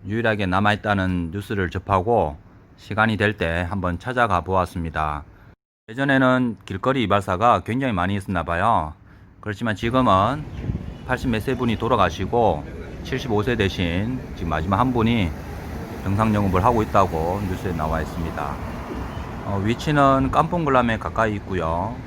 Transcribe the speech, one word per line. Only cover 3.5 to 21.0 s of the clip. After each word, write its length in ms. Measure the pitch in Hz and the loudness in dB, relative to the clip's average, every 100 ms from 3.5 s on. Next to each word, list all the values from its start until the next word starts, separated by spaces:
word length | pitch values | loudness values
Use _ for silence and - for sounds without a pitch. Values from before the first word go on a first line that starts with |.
| 82 90 | 0 -2
한번 300 | 98 90 87 | -2 -2 -2
찾아가 400 | - 123 117 90 | -4 0 2 2
보았습니다. 880 | 85 95 87 92 82 80 78 73 - - - - _ _ - | 2 0 0 -2 -6 -4 -4 -4 -10 -20 -20 -20 _ _ -14
예전에는 680 | 113 139 135 131 127 123 104 | -4 2 4 6 4 0 -4
길거리 400 | - 95 127 135 | -8 -2 0 2
이발사가 600 | 104 101 98 92 120 104 87 | 2 2 2 2 4 4 2
굉장히 260 | 120 135 | -2 0
많이 240 | 98 92 101 | 0 0 -2
있었나 280 | 98 90 | -2 -2
봐요. 500 | 78 85 110 104 78 - - - - - | 0 0 2 2 -2 -8 -20 -20 -20 -14
그렇지만 340 | 104 101 117 101 | -10 -4 -4 -2
지금은 680 | 117 131 123 95 107 147 147 - - - - - - | 0 2 4 6 4 0 -8 -8 -6 -6 -8 -12 -6
팔십 240 | 127 131 | -4 -2
몇 120 | 110 | -2
세 160 | 104 127 | -2 0
분이 200 | 123 101 | 0 0
돌아가시고 840 | 113 120 90 78 98 120 110 76 - - - - | 0 4 2 2 -2 2 2 2 -6 -12 -12 -12
칠십오 400 | - 131 123 104 | -6 -6 0 0
세 140 | 104 117 | 0 2
되신 640 | 98 - 87 87 110 127 - - | 0 0 0 0 -2 -4 -8 -8
지금 140 | 85 | -4
마지막 280 | 78 82 98 | -2 0 2
한 140 | 127 | 2
분이 360 | 123 110 117 85 - - - - - - - 92 | 2 2 2 0 -2 -10 -10 -8 -10 -10 -8 -2
정상 280 | 98 110 | 2 2
영업을 300 | 104 101 90 | 2 2 4
하고 180 | 110 117 | 4 2
있다고 600 | 107 107 95 82 82 98 98 | 2 4 2 2 -2 -2 -2
뉴스에 240 | 92 98 | -4 -4
나와 260 | 82 78 80 | -2 -2 -2
있습니다. 560 | 76 87 82 78 71 73 - - - - - - - - - | -2 -4 -6 -4 -6 -6 -8 -8 -8 -8 -8 -8 -10 -8 -6
어, 140 | 101 101 | -2 0
위치는 680 | 120 - 147 139 135 135 | -2 0 4 4 4 2
깜뽕글람에 680 | 131 160 175 151 131 120 | 2 0 0 2 4 4
가까이 360 | 110 | 0